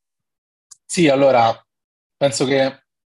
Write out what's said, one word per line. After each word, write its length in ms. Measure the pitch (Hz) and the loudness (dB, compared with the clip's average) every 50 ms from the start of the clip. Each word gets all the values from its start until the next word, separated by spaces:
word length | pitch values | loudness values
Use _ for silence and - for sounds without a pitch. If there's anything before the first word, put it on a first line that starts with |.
| _ _ _ _ _ _ _ _ _ _ _ _ _ _ - _ _ | _ _ _ _ _ _ _ _ _ _ _ _ _ _ -20 _ _
Sì, 240 | - - 180 170 | -10 -4 0 0
allora, 480 | 147 135 135 139 135 127 120 117 113 113 - _ _ _ _ _ _ _ _ _ _ _ | 0 2 2 2 2 2 2 0 0 -2 -6 _ _ _ _ _ _ _ _ _ _ _
penso 280 | _ 143 139 139 - 151 | _ -4 -4 -2 -4 -4
che 400 | 127 139 135 135 131 131 - _ _ _ _ _ | -2 -2 -2 -2 -4 -6 -10 _ _ _ _ _